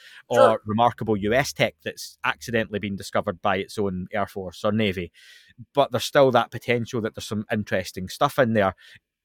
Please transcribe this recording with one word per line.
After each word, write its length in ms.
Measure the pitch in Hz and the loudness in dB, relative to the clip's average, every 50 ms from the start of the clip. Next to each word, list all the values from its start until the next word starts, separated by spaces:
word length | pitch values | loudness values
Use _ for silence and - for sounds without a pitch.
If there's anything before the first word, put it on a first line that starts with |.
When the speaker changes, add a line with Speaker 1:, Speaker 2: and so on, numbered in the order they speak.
| - - - - - _ | -20 -20 -20 -20 -8 _
Speaker 1:
or 100 | 123 120 | 4 6
Speaker 2:
Sure. 240 | 113 113 110 107 - | 6 6 6 2 -2
Speaker 1:
remarkable 500 | 104 104 113 117 120 - - 117 107 110 101 | -4 0 2 2 2 2 0 -2 -2 -2 0
U 160 | 98 104 113 | 0 0 2
S 180 | 131 139 - - | 2 0 -2 0
tech 220 | - 131 107 - _ _ | 0 -2 -2 -2 _ _
that's 320 | 110 - - - - - _ - | -12 -10 -10 -14 -16 -16 _ -4
accidentally 540 | 127 135 - - - 117 113 110 87 104 101 | -4 -4 -4 -8 -4 -2 -2 -2 -2 -4 -6
been 180 | 98 101 98 | -6 -6 -6
discovered 460 | 92 90 - - 113 - 107 92 82 - | -8 -10 -4 -4 -2 -2 -2 -6 -2 -2
by 140 | 104 95 | 0 0
its 200 | 95 98 - - | 0 -2 -6 -6
own 300 | - 101 98 92 92 92 - - | -4 -4 -4 -4 -4 -6 -6 -4
Air 140 | 107 98 | -4 -4
Force 380 | - - 101 92 90 85 - - | -4 -6 -10 -12 -12 -12 -4 -2
or 80 | 107 104 | 0 0
Navy. 400 | 110 110 101 90 95 87 85 - _ - - - - _ _ _ - 117 - _ | 2 0 0 0 -2 -6 -10 -12 _ -20 -20 -20 -20 _ _ _ -20 -20 -4 _
But 160 | 139 135 - | 0 0 2
there's 160 | - 113 - | 0 -4 -4
still 240 | - - 151 139 135 | 0 4 4 6 6
that 200 | 120 120 110 - | 6 4 2 0
potential 520 | - 120 - - 123 120 117 - - 120 101 | -4 -8 -2 0 0 0 0 -2 -4 -4 -4
that 120 | 113 - | -4 -6
there's 120 | - - | -8 -10
some 180 | - 110 104 107 - 117 | -6 -6 -6 -4 -2 -4
interesting 560 | 110 104 - 113 95 92 - - 98 92 90 | -4 -2 -2 -2 -4 -4 -4 -8 -10 -10 -10
stuff 300 | - - 147 143 - - | -2 0 0 0 2 2
in 160 | 135 113 113 | 2 2 4
there. 200 | 107 98 95 92 - - - - - _ _ _ _ _ | 4 4 2 0 -2 -10 -20 -20 -20 _ _ _ _ _